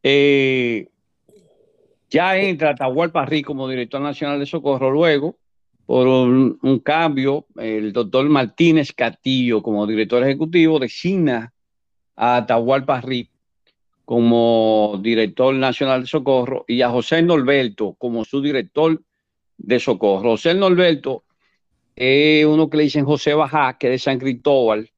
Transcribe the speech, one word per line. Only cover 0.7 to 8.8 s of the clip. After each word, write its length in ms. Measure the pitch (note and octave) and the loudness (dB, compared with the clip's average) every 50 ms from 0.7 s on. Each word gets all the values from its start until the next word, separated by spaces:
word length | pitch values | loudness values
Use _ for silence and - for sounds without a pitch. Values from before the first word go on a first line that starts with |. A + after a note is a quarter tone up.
| A#2 G#2 - _ _ _ _ _ _ _ _ _ _ _ _ _ _ _ _ _ _ _ _ _ _ _ _ _ | -4 -6 -8 _ _ _ _ _ _ _ _ _ _ _ _ _ _ _ _ _ _ _ _ _ _ _ _ _
ya 280 | - D#3+ F3 F#3 F#3+ | 0 0 2 2 0
entra 340 | F#3+ G3 G3 F3+ C#3 D#3 D3+ | 0 0 -2 -2 0 -2 -2
Atahualpa 540 | C#3+ - C#3 C3 B2+ D3 E3+ E3+ E3 D#3+ C3+ | -2 -2 -4 -2 -2 -2 -2 0 -2 -4 -2
Rick 200 | B2+ D#3 D3+ C#3+ | 0 -2 -4 -4
como 220 | D3 D3+ C3 C3+ | -4 -8 -8 -6
director 340 | C3 C3 B2+ A#2+ A#2 - C3+ | -6 -6 -6 -6 -6 -6 -6
nacional 380 | C#3+ D3 C#3 - D#3 C#3+ C#3+ C#3+ | -6 -6 -6 -6 -6 -6 -4 -4
de 60 | C#3+ | -6
socorro, 440 | C#3 - D#3+ C#3+ C#3+ C#3 B2+ C3+ C3 | -6 -8 -6 -2 -2 -2 0 0 0
luego, 480 | C3+ D3+ F3 E3 D3+ C#3+ C#3+ E3 - _ _ _ _ _ _ _ _ _ _ | 2 2 2 2 2 0 -2 -4 -8 _ _ _ _ _ _ _ _ _ _
por 220 | - B2 B2+ B2+ | 0 2 2 4
un, 500 | C3 C3 B2+ B2+ B2 B2+ C3 C3+ A#2+ - - | 4 4 4 4 4 4 4 2 2 0 -2
un 180 | - C3+ C3+ B2 | 0 0 0 0
cambio, 680 | _ - D3+ D#3+ E3 D#3+ C#3+ C3+ C3 C#3 C#3 D3+ - _ _ | _ -2 0 0 0 0 -2 -2 -2 -2 -2 -4 -8 _ _
el 340 | - A2+ A2+ A2 G#2+ G#2+ G#2+ | -10 -8 -6 -4 -4 -4 -4
doctor 360 | G2 A#2+ A#2 F#2+ B2 B2+ C3+ D3+ | -4 -4 -4 0 0 0 2 4
Martínez 640 | D3+ C#3 B2+ G2+ _ - E3+ E3+ D#3+ D#3+ | 2 2 0 -2 _ 2 4 4 4 4